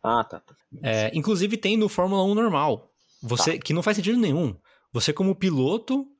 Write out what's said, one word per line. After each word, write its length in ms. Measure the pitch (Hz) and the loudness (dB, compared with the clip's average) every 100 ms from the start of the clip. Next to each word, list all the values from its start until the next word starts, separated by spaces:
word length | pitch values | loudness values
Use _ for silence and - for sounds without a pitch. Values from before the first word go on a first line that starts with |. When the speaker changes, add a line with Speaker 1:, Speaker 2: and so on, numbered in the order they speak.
Speaker 1:
Ah, 220 | 107 117 | 0 0
tá, 160 | 110 85 | 0 -8
tá. 160 | _ - _ - | _ -20 _ -8
Speaker 2:
É, 300 | 135 110 110 | -2 0 0
inclusive 420 | 160 151 202 196 220 | -2 -2 0 0 -2
tem 220 | 190 220 | 0 0
no 100 | 214 | 0
Fórmula 360 | - 180 196 | 0 0 2
um 100 | 190 208 | 2 2
normal. 540 | 226 156 147 110 - _ _ _ | 2 2 0 -2 -6 _ _ _
Você, 320 | 117 123 - 160 | -4 -2 0 -2
Speaker 1:
Tá. 60 | |
Speaker 2:
que 100 | - | -2
não 80 | 156 | -2
faz 120 | 175 208 | 0 0
sentido 220 | 185 240 | 0 2
nenhum. 380 | 214 147 151 92 _ _ _ | 2 2 -2 -4 _ _ _
Você 220 | 123 139 | -4 -2
como 200 | 151 190 190 | 0 0 2
piloto 720 | 190 147 131 214 220 262 269 | 0 2 2 0 -2 -4 -4